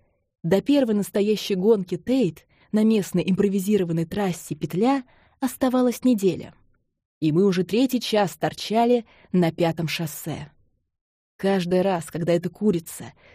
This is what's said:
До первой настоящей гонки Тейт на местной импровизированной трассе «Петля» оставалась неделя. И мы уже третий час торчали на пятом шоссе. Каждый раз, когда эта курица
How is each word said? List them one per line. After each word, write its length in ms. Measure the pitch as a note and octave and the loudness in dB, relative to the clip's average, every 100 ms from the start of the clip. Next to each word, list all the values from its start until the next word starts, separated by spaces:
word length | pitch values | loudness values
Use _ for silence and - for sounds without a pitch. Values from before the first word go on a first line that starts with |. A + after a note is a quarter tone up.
| _ _ _ _ | _ _ _ _
До 180 | E3+ F#3+ | 0 0
первой 320 | G3+ C#4+ B3 | 4 2 4
настоящей 600 | G#3 F#3+ G#3+ G3+ G#3 - G3 | 0 0 0 0 0 -2 0
гонки 420 | G3 A3 F3+ F3 | 2 2 0 -6
Тейт 480 | - C4 G3 D#3 _ _ _ | -2 0 0 -2 _ _ _
на 120 | G#3 | 0
местной 400 | A3 A3 F#3 F3+ E3 | 4 2 2 -2 0
импровизированной 760 | F#3 G#3 G3 F#3+ G#3+ F3 E3 E3 | 2 2 0 0 0 0 -2 -4
трассе 480 | G#3 G3+ E3 - | -4 -4 -4 -8
«Петля» 500 | D3 D3+ E3 A#3 C#4 B3+ _ _ _ | -10 -6 -2 0 0 -4 _ _ _
оставалась 640 | C4 - C4 B3+ B3 A#3 | -6 -2 0 2 0 0
неделя. 500 | B3+ A#3 F#3+ - - - _ _ _ _ _ _ | 0 2 2 -2 -6 -20 _ _ _ _ _ _
И 120 | D#3 | 0
мы 140 | D3+ G3+ | 2 2
уже 180 | F3+ | 2
третий 360 | E3+ G#3 C4 B3 | 0 0 0 0
час 360 | - G#3+ F#3+ - | -2 0 0 -2
торчали 680 | D#3+ - - G#3+ A#3 A#3+ A3+ _ _ | -6 -6 -2 0 2 2 0 _ _
на 200 | F#3 E3 | 0 0
пятом 360 | D#3+ E3 D#3+ D#3+ | 2 -2 -2 -4
шоссе. 640 | - D#3+ - - B2+ D3 _ _ _ _ _ _ _ _ _ | -6 -6 -8 -10 -10 -12 _ _ _ _ _ _ _ _ _
Каждый 440 | F#3+ G3 E3+ F3+ | -2 0 0 0
раз, 300 | F#3+ F3 - | 0 -2 -6
когда 220 | - E3 | -6 0
эта 160 | E3+ F3 | 0 -2
курица 640 | - G#3 F3+ E3 - - - - | -2 0 0 -4 -14 -16 -20 -20